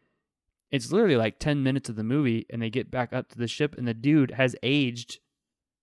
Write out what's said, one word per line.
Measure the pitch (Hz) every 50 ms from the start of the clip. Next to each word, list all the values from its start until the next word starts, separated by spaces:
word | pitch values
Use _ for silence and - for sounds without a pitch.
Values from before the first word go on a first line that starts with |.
| _ _ _ _ _ _ _ _ _ _ _ _ _ -
it's | 139 135 113 117
literally, | 151 208 233 190 139
like, | 117 110 110 - -
ten | - 151 147 143 131
minutes | 131 135 139 - -
of | 110
the | 107 110
movie | 113 131 151 147 123 113 113 - -
and | - 117
they | 113 113
get | 107 127 107 -
back | - 127 120 117 -
up | 127 127 _
to | - 113
the | 120 113
ship | - - 151 147 - -
and | 123 120
the | 113
dude | 113 113 143 156 156 135 127
has | 120 117 131 123 117 - -
aged, | 123 143 147 139 123 120 120 117 - - - _ _ _ _ _ _ _ _ _ _ _ _